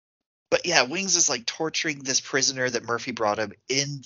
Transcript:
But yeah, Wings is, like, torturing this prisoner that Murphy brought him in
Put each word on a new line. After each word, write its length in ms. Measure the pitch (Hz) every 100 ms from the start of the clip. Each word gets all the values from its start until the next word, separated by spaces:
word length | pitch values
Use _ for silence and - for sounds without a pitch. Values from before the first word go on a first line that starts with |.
| _ _ _ _ _
But 160 | - 175
yeah, 180 | 151
Wings 320 | 127 175 196 170
is, 120 | 156
like, 160 | 123 117
torturing 540 | - 160 - 160 143
this 220 | 135 127
prisoner 480 | - 135 131 131 127
that 160 | 120 117
Murphy 260 | 117 -
brought 260 | 113 107 104
him 140 | 107 - -
in 340 | 135 143 143